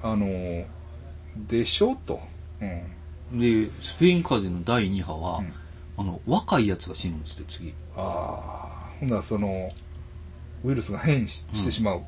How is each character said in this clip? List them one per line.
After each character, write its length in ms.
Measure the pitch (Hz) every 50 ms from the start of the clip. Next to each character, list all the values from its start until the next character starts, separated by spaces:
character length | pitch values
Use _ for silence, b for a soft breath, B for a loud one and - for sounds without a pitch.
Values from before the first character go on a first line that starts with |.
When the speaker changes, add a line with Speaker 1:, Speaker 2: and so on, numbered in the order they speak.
| -
Speaker 1:
あ 120 | 117 110
の、 120 | 104 104 98 95 92 92 90 85 85 - - - - - - - - - - - - - - - 107 107 107
で 180 | 117 117 117
し 160 | - - -
ょ 140 | 208 233 262
と。 240 | 262 - - - - - - - - - - - -
う 40 | 110 98 90 85 87 85 - - - - - - - - 123
ん。 40 | 120
Speaker 2:
で、 320 | 117 120 117 110 110 104 - -
ス 120 | - - -
ペ 140 | - 160 180
イ 60 | 180
ン 60 | 175 165
風 120 | - 139
邪 200 | 113 98 92 87
の 80 | 87 87
第 260 | 87 117 123 107 95
二 120 | 98 98
波 120 | 87 80 80
は、 260 | 78 76 90 85 82
Speaker 1:
う 20 | -
ん。 100 | 85 73 B B B B B B B - -
Speaker 2:
あ 60 | 101
の、 180 | 95 85 - - -
若 320 | 135 208 - - - 151
い 80 | 113 104
や 80 | 92
つ 140 | 85 - 92
が 60 | -
死 140 | - - 95
ぬ 60 | 82
ん 60 | 76
で 60 | 78 78
す 140 | - -
っ 40 | 76
て、 60 | -
次。 220 | - - 87 82 78 - - - -
Speaker 1:
あ 60 | 90
あ。 920 | 95 92 87 85 90 - - 87 - - - - - - - - - - - -
ほ 60 | -
ん 40 | 131
な 80 | 120 101
ら 40 | -
そ 160 | - 117 104
の、 320 | 104 101 95 92 92 90 82 - - - - - - - - - - - - - - - - - -
ウ 80 | 123
イ 40 | 139
ル 60 | 123
ス 100 | 107 -
が 80 | 98 85
変 240 | - 160 147 135 113
異 40 | 87
し-、 160 | - - - -
Speaker 2:
う 40 | -
ん。 20 |
Speaker 1:
し 100 | 107 101
て 60 | 87
し 100 | 80 104
ま 140 | 113 104 95
う。 60 | 85 76